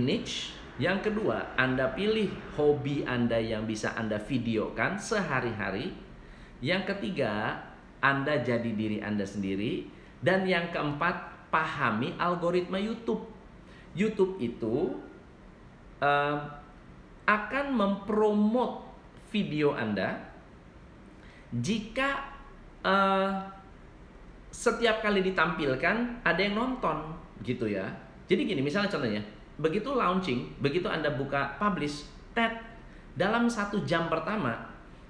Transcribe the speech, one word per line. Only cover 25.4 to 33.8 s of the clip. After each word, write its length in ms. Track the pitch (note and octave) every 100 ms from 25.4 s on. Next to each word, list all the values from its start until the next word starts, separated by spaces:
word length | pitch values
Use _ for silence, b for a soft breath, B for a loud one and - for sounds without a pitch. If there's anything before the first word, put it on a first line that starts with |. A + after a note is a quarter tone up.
| E3 E3+ C#3+ C3 E3+ A3 A#3+ -
ada 160 | F3 E3+
yang 160 | G3+
nonton, 480 | G#3 B3+ B3+ F3 D3+ D#3 E3 - -
gitu 240 | A2+ B2 A2
ya. 180 | F#2+ G2+ F3+ - - -
Jadi 160 | G3+ A#3+
gini, 160 | D#3
misalnya 260 | C#3 G3 G3+
contohnya, 320 | D3+ B2 G#2 G#2 - - -
begitu 320 | D#3 G3 C4+
launching, 640 | C4 F#3 F#3 - B2 - -
begitu 240 | C3+ E3 G3
Anda 240 | E3 D3+
buka 480 | C3+ C#3 C#3 C#3+ -
publish, 480 | G#3 F3 D3 D3 - - -
tet, 320 | A#3 A3+ A#3 - - B B B -
dalam 320 | F#3 A3+ A#3+
satu 320 | A3+ G3+ G#3